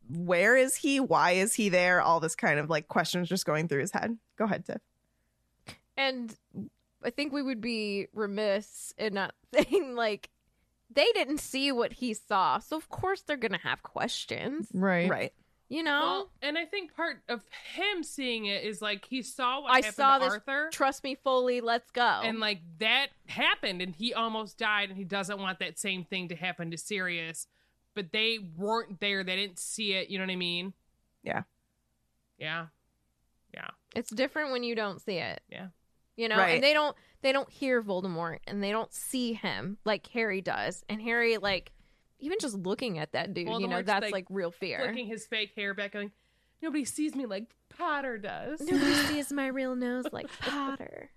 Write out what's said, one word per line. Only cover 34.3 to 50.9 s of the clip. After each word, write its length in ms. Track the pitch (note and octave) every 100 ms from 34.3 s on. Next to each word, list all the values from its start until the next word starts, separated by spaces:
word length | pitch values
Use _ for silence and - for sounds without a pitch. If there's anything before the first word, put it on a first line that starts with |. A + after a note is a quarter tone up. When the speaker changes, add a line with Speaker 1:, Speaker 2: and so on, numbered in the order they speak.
| D#4 D4+
Speaker 2:
when 120 | B3
you 100 | A#3+
don't 260 | A3+ G#3 F#3
see 160 | - F3+
it. 240 | A2+ D#2+ _
Speaker 4:
Yeah. 200 | - F#3 _ _ _ _ -
Speaker 2:
You 120 | A3+
know, 80 | G#3+
Speaker 1:
Right. 200 | F#3 E3
Speaker 2:
and 60 |
they 80 | C#4
don't, 240 | D4+ D4 - _ _
they 100 | C4+
don't 180 | C4+ C4
hear 320 | - C#4 B3
Voldemort, 560 | G#3 F#3 F#3+ E3 E3+ - -
and 160 | G3+
they 80 | G3
don't 220 | G#3+ -
see 400 | - - C4 A#3+
him 460 | A3 F#3+ G2 D3 G#3
like 220 | G#3+ G#3 -
Harry 320 | - A3+ F#3+
does. 440 | F3 - G#2+ F#3 -
And 120 | G#3+
Harry, 360 | A3+ A#3 A#3 A3
like, 340 | G3 F#3+ - - _ _ _ _
even 180 | C#4 G4
just 140 | D4+ G3+
looking 420 | F3+ G3+ B3 E3
at 140 | D#3
that 220 | B2+ E3+
dude, 140 | F3+ F3
you 180 | A3 F#3+
know, 100 | F3+
Speaker 4:
Voldemort's, 80 | F#3
Speaker 2:
that's, 160 | G3+
Speaker 4:
like, 80 | G#3+
Speaker 2:
like, 140 | G3+ F#3
real 200 | F#3+ E3+
fear. 260 | F3+ F#3+ A2
Speaker 4:
flicking 220 | B3 A#3+ A3
his 200 | A3 -
fake 260 | A3 G#3 -
hair 180 | G3+
back, 180 | G3 G3+
going, 200 | G#3 G3+ _ _ _ _ _
"Nobody 220 | D#4+ D4+
sees 300 | B3 - D4+ C4+
me 100 | B3
like 260 | G3 A#3 _ _ -
Potter 400 | E4+ D4 C4+ A3+
does." 420 | G3 E2+ - D#4
Speaker 2:
"Nobody 340 | D4+ F#4 C#4
sees 380 | D4 C#4+ D4 C#4
my 160 | C#4+ C4+
real 260 | C4 C4
nose 320 | B3+ B3 B3 B3+
like 160 | A3+ -
<laughs> 120 | -
Potter." 680 | - C#4+ C#4 C#4 -